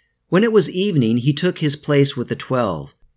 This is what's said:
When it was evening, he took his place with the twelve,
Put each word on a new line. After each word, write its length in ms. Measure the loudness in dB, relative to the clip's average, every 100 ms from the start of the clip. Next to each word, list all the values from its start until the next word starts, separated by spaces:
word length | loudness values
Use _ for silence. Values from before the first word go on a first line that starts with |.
| _ _ _
When 140 | 0
it 80 | 4
was 200 | 2 2
evening, 460 | -2 0 2 2 2
he 160 | 0
took 260 | 0 -2 -2
his 160 | -4 -4
place 420 | 0 2 2 -2
with 120 | -6
the 60 | -8
twelve, 600 | -4 -2 -2 -4 -10 _ _